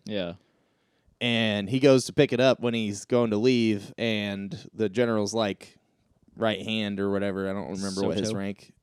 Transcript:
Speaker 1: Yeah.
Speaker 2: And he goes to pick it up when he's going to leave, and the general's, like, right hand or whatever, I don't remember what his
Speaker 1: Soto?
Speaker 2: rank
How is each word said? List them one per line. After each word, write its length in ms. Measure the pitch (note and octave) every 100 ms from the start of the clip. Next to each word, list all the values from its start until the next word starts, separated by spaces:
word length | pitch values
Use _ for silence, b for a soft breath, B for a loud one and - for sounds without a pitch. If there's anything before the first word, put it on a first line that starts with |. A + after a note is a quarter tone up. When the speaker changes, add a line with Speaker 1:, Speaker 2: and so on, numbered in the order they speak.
| -
Speaker 1:
Yeah. 280 | G#2 F2 F2 _ _ _ _ _ _ _ -
Speaker 2:
And 480 | A#2+ A#2 A2 G#2 G2
he 100 | C3
goes 260 | C#3 C3 A#2
to 80 |
pick 200 | B2+ C#3
it 80 | A#2+
up 180 | C3 A#2+
when 140 | A#2+
he's 320 | A#2 G#2+ G2+ -
going 240 | A#2+ A#2
to 60 | G#2
leave, 560 | B2+ B2 A2+ G#2 G2+ -
and 600 | A2+ G#2+ G#2 G2 G2 A2 -
the 160 | - G#2+
general's, 440 | G2 A#2+ A2 G2+
like, 440 | A2 G#2 F#2+ - _ _ _ _ _ _ -
right 260 | A2 G2
hand 380 | G#2 A2 G#2 G2+
or 120 | G2+
whatever, 380 | G2 G2+ F#2+ F#2+
I 40 |
don't 180 | G2 D2
remember 320 | F#2+ G2 F#2+ G2
what 100 | E2+
his 100 | G#2+
Speaker 1:
Soto? 100 | G2+
Speaker 2:
rank 340 | G2 G2 - _